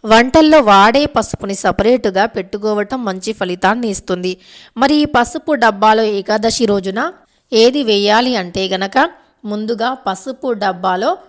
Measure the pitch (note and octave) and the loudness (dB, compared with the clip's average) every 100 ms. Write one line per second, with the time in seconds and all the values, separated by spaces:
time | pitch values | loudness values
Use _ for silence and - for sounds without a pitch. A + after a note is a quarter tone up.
0 | G#3+ A3 B3 D#4+ D#4 D#4 A3+ G3 G#3 B3 | 4 4 4 4 6 6 6 6 6 4
1 | D4 C4 G#3 - G3+ G3 G3 F3 G#3 B3 | 0 -2 -4 -6 -6 -4 -2 0 2 2
2 | G#3+ F#3+ A3 - F#3 G#3 G#3+ G#3 G#3 C4 | 0 0 -2 -4 -8 -6 -4 -2 -4 -6
3 | A3+ F#3 G3+ G#3+ F#3 F3+ F#3+ A3+ A#3+ F#3+ | -6 -8 -8 -6 -6 -2 0 0 -4 -6
4 | - F3+ F3+ F#3 - - - - A#3 D4+ | -4 -4 -4 -8 -14 -20 -18 -4 0 2
5 | D4 C4 A#3 D#4+ - D4 A3+ G3+ G#3+ A3 | 2 0 0 -4 -4 0 2 2 2 2
6 | A3 G3+ F#3+ G#3+ A3+ A3+ A3+ G3+ F#3+ G3 | 0 -2 -2 -2 0 0 0 0 -2 -6
7 | D4+ F#4 _ _ _ A3 A3+ C#4 A#3+ G#3 | -6 -10 _ _ _ 2 4 2 0 0
8 | G3+ G#3+ B3+ A#3+ F3+ F3 F#3+ F#3 G3 B3+ | 2 2 0 -4 -6 -6 -4 -4 -2 0
9 | D#4+ - _ _ G#3+ G#3 G#3+ A#3 A3+ C4 | 0 -2 _ _ -10 -8 -6 -4 -4 -4
10 | G#3 F#3 - C4 C4 A3+ G3 F3+ F#3 F#3 | -6 -6 -8 -8 -6 -4 -4 -2 -4 -2
11 | A#3+ F#4+ | -2 -4